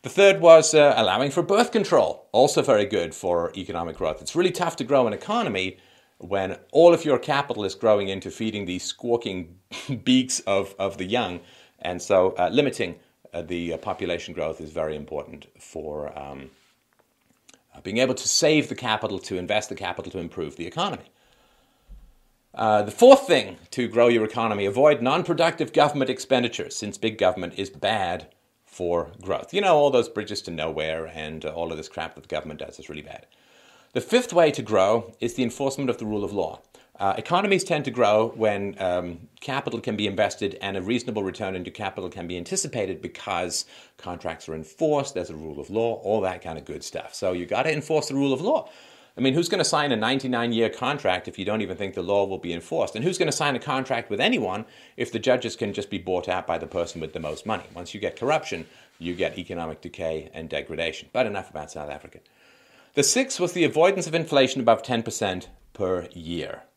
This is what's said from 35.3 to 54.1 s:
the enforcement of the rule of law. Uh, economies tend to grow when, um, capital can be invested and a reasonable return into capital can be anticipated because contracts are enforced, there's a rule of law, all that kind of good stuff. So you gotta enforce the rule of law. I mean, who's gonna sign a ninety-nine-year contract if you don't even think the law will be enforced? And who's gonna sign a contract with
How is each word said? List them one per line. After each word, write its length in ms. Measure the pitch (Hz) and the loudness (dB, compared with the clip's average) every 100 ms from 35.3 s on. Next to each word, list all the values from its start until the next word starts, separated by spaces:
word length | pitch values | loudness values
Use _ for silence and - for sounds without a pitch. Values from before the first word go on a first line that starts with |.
the 80 | 120 | -2
enforcement 460 | 120 - 139 135 135 | -4 -2 -4 -2 -4
of 80 | 113 | -4
the 80 | |
rule 200 | 110 107 | -4 -4
of 80 | 98 | -4
law. 280 | 101 80 - _ _ _ - | -4 -4 -8 _ _ _ -4
Uh, 140 | 98 - | -2 -2
economies 480 | - 180 202 190 | 0 0 2 0
tend 220 | 185 156 131 | 2 -2 -2
to 40 | |
grow 380 | 117 107 107 113 110 | 2 4 6 2 0
when, 400 | 110 101 101 - | 0 0 -4 -4
um, 500 | 95 90 87 85 - _ | -2 -2 -4 -10 -18 _
capital 400 | - 135 - 113 | -6 -6 -4 -6
can 160 | 120 104 | -4 -2
be 100 | 104 | -2
invested 520 | 98 101 - 98 - | 2 0 0 -6 -4
and 160 | 98 98 | -6 -6
a 60 | |
reasonable 400 | 92 123 - 107 | -2 -2 -2 -4
return 340 | 95 85 98 92 | -4 -4 -6 -6
into 140 | 90 | -10
capital 400 | - 101 - 90 | -8 -8 -6 -10
can 160 | 92 87 | -10 -8
be 100 | 90 | -8
anticipated 640 | 87 185 147 127 95 92 | -4 -4 -4 -4 -4 -6
because 640 | - - - 90 90 - - - - _ | -10 -12 -6 -4 -4 -6 -10 -16 -20 _
contracts 500 | 92 87 85 80 - | -12 -10 -8 -10 -10
are 80 | |
enforced, 600 | 80 78 - 156 147 - | -12 -12 -4 0 0 -2
there's 160 | 90 85 | -6 -8
a 40 | |
rule 240 | 78 78 71 | -10 -12 -12
of 120 | 71 | -6
law, 240 | 104 117 113 | -2 -2 -4
all 180 | 95 107 | -2 -2
that 220 | 95 90 | -2 -6
kind 160 | 90 80 | -10 -12
of 80 | 76 | -10
good 180 | 76 | -12
stuff. 300 | - 82 - | -10 -12 -12
So 180 | - 95 | -6 -4
you 140 | 90 87 | -4 -2
gotta 260 | 101 147 | -2 0
enforce 360 | 156 151 156 - | -2 -2 -2 -2
the 60 | |
rule 200 | 135 139 | -2 0
of 80 | 131 | 0
law. 260 | 190 311 - - - - _ - | 0 -2 -2 -20 -20 -20 _ 0
I 40 | |
mean, 140 | 131 | 2
who's 140 | 143 175 | 2 0
gonna 160 | 196 | 0
sign 280 | 156 156 143 | 2 0 0
a 40 | 113 | 0
ninety-nine-year 720 | 110 135 131 120 120 113 110 | 0 0 0 -2 0 2 0
contract 580 | - 123 143 98 92 - | 0 -4 -2 0 -2 -4
if 100 | - | -8
you 60 | |
don't 160 | 95 107 | -4 -2
even 160 | 95 92 | -4 -6
think 180 | 98 | -6
the 80 | 95 | -6
law 220 | 90 101 98 | 0 2 2
will 120 | 95 | -2
be 140 | 87 | -6
enforced? 440 | 85 - 160 98 107 | -8 -4 -4 -2 -2
And 80 | |
who's 140 | 151 180 | -4 0
gonna 120 | 156 | -2
sign 240 | - 147 127 | 0 -2 -2
a 40 | |
contract 480 | 147 135 127 120 | -4 -4 -2 -4
with 120 | 113 | -4